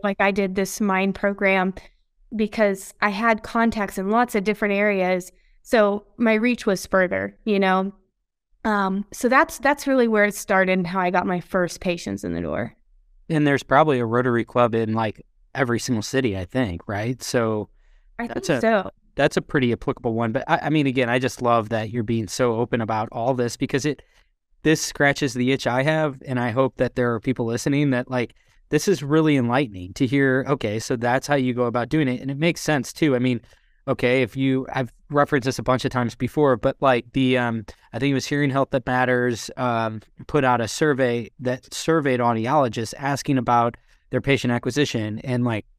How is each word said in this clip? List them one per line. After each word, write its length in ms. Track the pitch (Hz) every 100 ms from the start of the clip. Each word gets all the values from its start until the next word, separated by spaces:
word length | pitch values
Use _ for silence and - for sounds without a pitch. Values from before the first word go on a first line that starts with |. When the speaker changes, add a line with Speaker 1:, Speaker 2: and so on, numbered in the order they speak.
Speaker 1:
like 140 | 202 202
I 120 | 202
did 240 | 196 196 190
this 260 | 190 -
Mind 340 | 208 190 196 190
program, 580 | 202 196 196 190 185 - - _ _ _ - 214
because 580 | 214 226 208 196 - -
I 80 | 208
had 340 | 196 233 220
contacts 540 | - 233 233 220 196 -
in 120 | 190
lots 260 | 226 208 214
of 80 |
different 300 | 190 208 208
areas. 580 | 202 208 190 185 185 180 _ _ _
So 440 | - 240 202 202 - -
my 160 | 226
reach 320 | 214 240 233 220
was 200 | 185 -
further, 520 | 190 180 190 196 - 226
you 140 | 196
know? 340 | 190 185 196 - _ _ _ _ _ _ 220
Um, 400 | 208 190 196 -
so 160 | - 247
that's, 300 | 262 320 -
that's 280 | 277 285 277
really 200 | 262 233
where 180 | 214 208
it 100 | -
started 380 | - 190 185
and 140 | 185 170
how 120 | 190
I 120 | 180
got 140 | 180 175
my 120 | 180
first 400 | - 190 175 -
patients 420 | 185 170 - 98
in 100 | 90
the 80 | 85
door. 340 | 80 76 113 _ _ _ _ _ -
Speaker 2:
And 160 | 156 147
there's 160 | 135
probably 360 | - 135 156 127
a 60 | 113
Rotary 380 | 120 127 117
Club 300 | 110 123 120
in, 200 | 113 110
like, 300 | 113 110 - - _ _
every 260 | 135 123 113
single 220 | - 113
city, 340 | - 135 123 95
I 100 | 90
think, 420 | 131 113 85 -
right? 340 | 101 117 123
So 480 | - 127 113 107 98 _ _ _ _ -
Speaker 1:
I 100 | 233
Speaker 2:
that's 220 | 233 -
Speaker 1:
think 80 | -
Speaker 2:
a, 40 |
Speaker 1:
so. 300 | 226 214 185 _ _ -
Speaker 2:
that's 220 | 151 185
a 40 |
pretty 300 | - 151 120
applicable 420 | 110 - - 120
one. 180 | 113 117
But 120 | 123 -
I, 100 | 165
I 60 | 151
mean, 180 | 156 135
again, 220 | 127 117
I 100 | 127
just 220 | 127 -
love 280 | 120 117 110
that 220 | 113 107
you're 120 | 120
being 240 | 110 113 101
so 280 | - 123 113
open 260 | 120 117
about 260 | 110 110 110
all 220 | 120 120 127
this 200 | 120 -
because 300 | 131 139 147
it, 160 | 131 _ _ _ _ _ _
this 180 | 156 156
scratches 540 | - - 143 139 139 123
the 160 | 123
itch 160 | 135 123
I 160 | 123
have. 380 | 143 156 156 131 143
And 140 | 127
I 100 | 120
hope 280 | 120 131 -
that 180 | 123 -
there 180 | 120
are 60 | 113
people 260 | 143 123 113
listening 460 | 120 151 139 147
that, 180 | 123 123
like, 240 | 127 113 _ _ _ -
this 180 | 151 -
is 160 | 170
really 340 | 139 156 156 139
enlightening 560 | 120 127 127 95 90
to 140 | - 127
hear, 360 | 139 135 131 131
okay, 300 | 143 107 110
so 160 | - 123
that's 320 | 120 131 -
how 80 | 143
you 180 | 127
go 120 | 120 120
about 240 | 120 117
doing 180 | 156 131
it. 140 | 123
And 100 | 135
it 60 | 143
makes 240 | 170 -
sense 300 | - 147 -
too. 240 | - 156 123
I 40 |
mean, 220 | 127 120 - _ _ _ -
okay, 340 | 123 123 131
if 160 | 120 135
you, 300 | 135 131 -
I've 220 | 135 123 _ -
referenced 360 | 143 143 143 127
this 120 | -
a 60 |
bunch 200 | 117 127
of 80 | 135
times 220 | 127 120
before, 420 | - 123 151 143 117
but, 220 | 135 -
like, 320 | 135 120 117
the, 260 | 135 127 127
um, 260 | 120 113 104 - _
I 60 | 117
think 140 | 139
it 20 |
was 140 | 135 -
Hearing 240 | 147 143
Health 180 | 139 131
That 160 | 135 131
Matters, 640 | 127 127 123 123 113 - -
um, 440 | 127 113 113 110 _ - -
put 160 | 151
out 180 | 131 120
a 60 | 110
survey 640 | - 156 131 127 120 110 -
that 340 | 123 127 -
surveyed 460 | - - 160 139 123
audiologists 720 | 120 113 113 151 123 117 110 -
asking 400 | 139 139 - 131
about 380 | 117 120 120 - _ _ -
their 100 | 127
patient 320 | 139 131 123
acquisition, 640 | 120 127 139 143 117 107 110
and, 240 | 131 123
like, 220 | 123 107 -